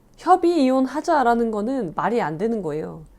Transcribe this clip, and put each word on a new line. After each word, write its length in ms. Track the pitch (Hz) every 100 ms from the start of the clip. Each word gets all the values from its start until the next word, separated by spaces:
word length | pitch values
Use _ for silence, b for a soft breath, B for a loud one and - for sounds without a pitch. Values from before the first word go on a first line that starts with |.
| _ -
협의 460 | 320 359 339 339
이혼하자라는 880 | 254 262 262 285 330 311 233 233 233
거는 440 | 214 214 269 185 -
말이 260 | 165 233
안 160 | 151 156
되는 240 | 220 226
거예요. 400 | 160 151 175 165 156